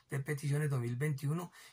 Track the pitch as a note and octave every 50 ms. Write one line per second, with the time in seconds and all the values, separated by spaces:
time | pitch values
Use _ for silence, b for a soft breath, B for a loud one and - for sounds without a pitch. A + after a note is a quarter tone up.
0 | b b D3+ C3+ C3+ - D3+ C#3+ - C#3+ C#3+ D3+ D3+ D3 C#3 B2 A#2+ A#2+ B2 A#2+
1 | D3 D#3 C#3+ C3+ D3 C#3+ D#3 F3 F3 - B B B B